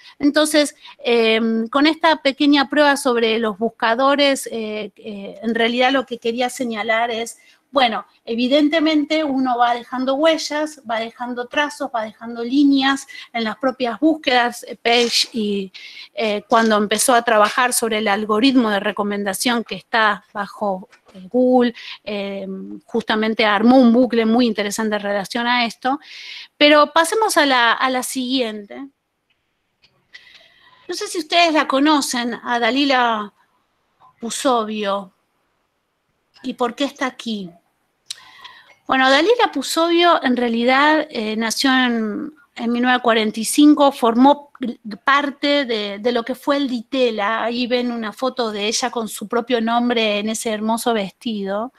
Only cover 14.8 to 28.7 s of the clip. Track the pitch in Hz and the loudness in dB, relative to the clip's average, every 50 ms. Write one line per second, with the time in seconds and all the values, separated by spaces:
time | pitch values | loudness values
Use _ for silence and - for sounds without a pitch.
14.8 | _ 233 233 240 240 233 - - - - - 240 214 208 202 202 196 185 - - | _ 2 2 2 2 2 0 -2 -2 -2 -4 -4 -4 -2 -2 -4 -4 -8 -12 -18
15.8 | - - - - - - _ - 226 214 208 208 208 _ 247 226 226 220 214 208 | -20 -20 -18 -20 -20 -16 _ -6 -4 -4 -4 -4 -2 _ 2 2 4 4 2 2
16.8 | 214 196 214 214 - - 247 233 233 240 226 214 208 214 - - 247 240 247 - | 2 0 0 0 2 4 4 2 4 4 4 4 4 4 2 0 0 0 0 -2
17.8 | 240 220 220 214 220 208 196 208 214 208 214 208 233 277 247 262 233 214 208 196 | -2 -2 -2 -2 0 0 0 -2 0 -2 0 2 2 4 4 4 2 2 0 0
18.8 | 202 208 196 - 202 208 208 202 202 202 190 - - 262 233 240 208 - 202 180 | -2 -2 -4 -4 -4 -4 -4 -4 -4 -6 -6 -4 -2 -2 -2 -2 -4 -6 -10 -12
19.8 | - _ - 226 220 214 202 190 - _ _ 208 202 - - - 214 202 190 185 | -10 _ -2 0 2 2 0 -2 -8 _ _ -10 -10 -10 -8 -6 -6 -6 -6 -6
20.8 | 202 - _ _ _ _ _ 190 185 185 - 247 254 247 254 247 240 240 233 - | -10 -16 _ _ _ _ _ -20 -18 -4 0 2 4 4 6 4 4 2 0 -4
21.8 | - - - - _ - 214 202 196 196 196 196 190 190 190 190 190 202 208 202 | -12 -16 -16 -14 _ -10 -8 -8 -6 -8 -8 -8 -10 -10 -10 -12 -12 -14 -16 -16
22.8 | - _ - 233 - - 226 214 214 220 220 - 226 208 208 196 214 240 254 269 | -16 _ -6 -4 -2 0 0 0 0 0 0 2 2 2 2 4 4 6 8 8
23.8 | 254 233 226 247 262 226 247 233 226 220 226 247 254 233 214 - 202 208 196 - | 8 8 6 6 4 4 2 2 2 4 4 4 4 2 0 -2 -4 -4 -4 -4
24.8 | 220 214 214 208 202 202 202 202 185 - - 240 240 240 247 247 240 226 - - | -4 -2 -2 -4 -4 -4 -4 -4 -4 -4 -6 -4 -2 -2 0 0 -2 -2 -4 -4
25.8 | - 254 269 302 - - - - - - - - - - _ _ 302 294 302 294 | -4 -4 -4 -4 -6 -14 -20 -20 -18 -18 -18 -18 -18 -20 _ _ 4 6 6 6
26.8 | 294 294 294 330 330 330 - 440 440 403 320 339 302 277 262 247 233 226 214 - | 6 4 2 2 2 2 0 0 0 0 2 2 2 2 2 2 2 2 2 2
27.8 | - 262 254 254 240 - - 262 254 247 262 269 240 220 214 214 202 202 | 0 -2 -2 -2 -4 -6 -6 -6 -4 -2 -2 -2 -2 -4 -6 -10 -14 -14